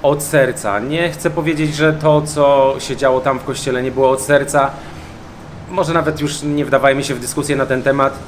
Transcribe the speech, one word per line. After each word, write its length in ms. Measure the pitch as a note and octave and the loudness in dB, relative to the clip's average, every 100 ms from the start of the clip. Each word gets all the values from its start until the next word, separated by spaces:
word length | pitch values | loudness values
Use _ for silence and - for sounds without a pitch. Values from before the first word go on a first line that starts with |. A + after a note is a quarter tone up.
od 200 | C#3 D3 | 0 0
serca. 560 | - D#3 C3 A#2+ A2 G2+ | 0 2 2 0 -4 -4
Nie 300 | A#2+ D#3 E3+ | -2 -2 -2
chcę 180 | - E3+ | -2 -4
powiedzieć, 460 | D#3+ D#3+ D3+ D#3 D3 | -2 -2 0 -2 2
że 180 | D#3 | 2
to, 280 | D3+ D3+ D3+ | 2 4 2
co 540 | D3+ D3 C#3+ C#3 C3+ C3+ | 2 2 4 6 4 2
się 160 | - B2+ | -6 0
działo 220 | C3+ B2+ | 2 2
tam 200 | C3 C3 | 2 -2
w 40 | |
kościele, 400 | C3 B2+ - B2+ | -4 -6 -2 -2
nie 80 | C3 | -2
było 180 | B2+ C3 | 2 2
od 120 | C3+ | 2
serca. 500 | - C#3+ C#3 D3 C#3 - - - - - - - - - - | 4 2 4 0 0 -2 -14 -16 -16 -18 -18 -18 -18 -16 -8
Może 220 | F#3 D#3+ | -2 0
nawet 280 | E3 D3+ D3+ | 0 0 -2
już 200 | D3 D3 | -4 -4
nie 220 | D3 D3 C#3+ | -2 -2 2
wdawajmy 380 | C3 C#3 C3+ | 2 4 2
się 120 | C3+ B2+ | -2 -4
w 40 | |
dyskusję 360 | A#2+ - C#3+ C#3 | -4 -4 -2 0
na 100 | C3 | 0
ten 180 | C3 | 0
temat. 360 | B2+ C#3 C3+ C3+ | 0 2 0 -2